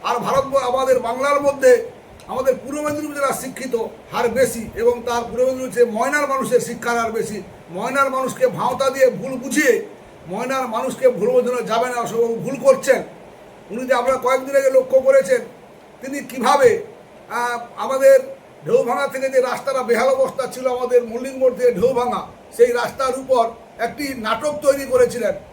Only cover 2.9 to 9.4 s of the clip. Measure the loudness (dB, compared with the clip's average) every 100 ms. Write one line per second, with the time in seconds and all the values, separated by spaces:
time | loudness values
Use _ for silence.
2.9 | -6 -8 -4 -4 -4 -8 -10 -6 -6 -6
3.9 | -10 -10 -4 -2 2 0 0 -10 -2 0
4.9 | 0 -2 -4 -4 -2 0 0 -6 2 2
5.9 | 2 0 0 0 -2 2 0 0 -6 -4
6.9 | -2 -2 -2 -4 -6 -12 -20 -14 -8 -4
7.9 | 0 0 0 -4 0 -2 0 -4 0 -2
8.9 | 4 2 2 -8 -8